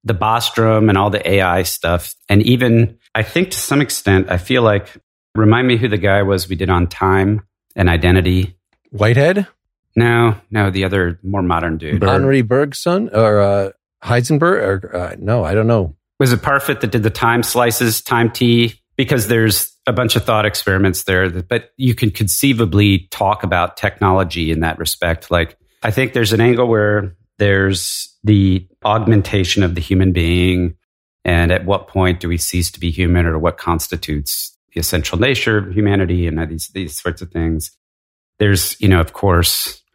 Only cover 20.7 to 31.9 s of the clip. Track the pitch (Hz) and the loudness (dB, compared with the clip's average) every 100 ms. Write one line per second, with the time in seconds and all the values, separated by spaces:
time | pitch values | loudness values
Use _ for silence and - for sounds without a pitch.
20.7 | 95 98 85 - 92 92 90 87 120 - | 2 0 0 -2 0 0 -4 -4 -6 -6
21.7 | - 127 113 113 - 101 - 139 117 85 | -4 -2 0 -2 -2 -4 0 0 2 2
22.7 | 98 104 95 - - 98 - 98 90 90 | 2 2 2 -2 -4 -2 -2 -2 -2 -2
23.7 | - 101 - 98 95 90 82 80 82 82 | -4 -6 -2 0 2 0 -2 -2 -2 -2
24.7 | 80 87 - 87 82 - 85 82 - _ | -4 -8 -4 -4 -4 -2 -2 -2 -8 _
25.7 | _ 110 107 127 127 107 110 117 120 123 | _ -4 -2 -2 0 0 2 4 2 2
26.7 | 110 104 104 98 - _ _ 101 98 95 | 2 2 0 -4 -12 _ _ 2 2 2
27.7 | 92 - - - _ 104 104 98 92 - | -2 -6 -10 -12 _ 2 4 4 0 -4
28.7 | _ 107 110 104 107 92 101 90 - 92 | _ -2 0 2 2 2 -2 0 0 0
29.7 | 87 80 92 95 87 82 87 90 90 87 | -2 -2 2 2 2 0 2 2 0 -2
30.7 | - _ _ _ _ 92 85 85 90 90 | -6 _ _ _ _ 0 2 2 0 0
31.7 | 98 - | -4 -2